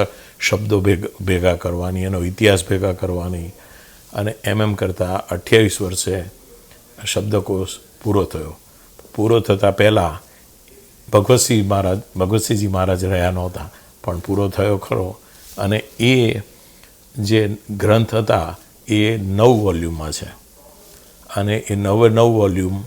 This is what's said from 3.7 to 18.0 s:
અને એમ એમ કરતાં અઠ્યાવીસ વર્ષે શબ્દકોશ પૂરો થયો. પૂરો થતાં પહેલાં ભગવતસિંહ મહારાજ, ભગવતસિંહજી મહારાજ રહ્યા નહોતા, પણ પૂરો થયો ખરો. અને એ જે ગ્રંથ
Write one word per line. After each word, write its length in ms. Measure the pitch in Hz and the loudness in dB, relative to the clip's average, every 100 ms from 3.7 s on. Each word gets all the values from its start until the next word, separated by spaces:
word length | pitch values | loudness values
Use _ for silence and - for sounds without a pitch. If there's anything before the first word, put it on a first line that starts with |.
| - - - - | -20 -20 -20 -12
અને 220 | - 107 - | -6 -6 -4
એમ 180 | 101 104 | -4 0
એમ 120 | 107 | 0
કરતાં 540 | 98 95 90 90 95 - | -2 -4 -2 -4 -4 -6
અઠ્યાવીસ 540 | 92 - 110 104 - | -8 2 4 4 0
વર્ષે 420 | 92 92 95 92 90 - - - - - - - - | -6 -4 -4 -6 -8 -16 -20 -20 -20 -20 -20 -12 -6
શબ્દકોશ 640 | - 104 104 95 95 95 - - - | -4 -2 -2 -2 -4 -4 -10 -20 -8
પૂરો 200 | 107 101 | -2 0
થયો. 360 | 85 80 78 - - - - - - - | 0 -6 -12 -16 -20 -20 -20 -20 -12 -2
પૂરો 240 | 107 117 | 2 2
થતાં 360 | 107 98 101 95 | 2 2 2 4
પહેલાં 580 | 104 107 85 76 - - - - - - - - - | 4 2 0 -4 -16 -20 -20 -20 -20 -20 -20 -20 0
ભગવતસિંહ 540 | 104 98 123 - 110 98 | 2 4 4 4 0 2
મહારાજ, 320 | 101 95 98 - 92 | 0 0 -2 -4 -4
ભગવતસિંહજી 520 | 92 110 - 110 104 | 0 0 0 0 0
મહારાજ 380 | 95 95 90 92 | 0 0 0 0
રહ્યા 260 | 92 90 | 0 0
નહોતા, 400 | 90 90 85 78 - - _ | -2 -4 -8 -14 -18 -20 _
પણ 160 | - 87 | -8 -6
પૂરો 300 | 95 98 101 | -4 -2 -2
થયો 280 | 98 101 98 | 0 0 -2
ખરો. 420 | - 113 95 - - - - - | -2 -4 -4 -10 -20 -20 -16 -6
અને 260 | 101 107 - - | -2 -2 -4 0
એ 400 | 117 131 110 104 - - - - - - _ - | 2 4 2 -2 -8 -20 -20 -20 -20 -20 _ -8
જે 380 | 104 110 104 107 - | 0 2 2 -4 -10
ગ્રંથ 440 | 101 98 110 | -2 2 2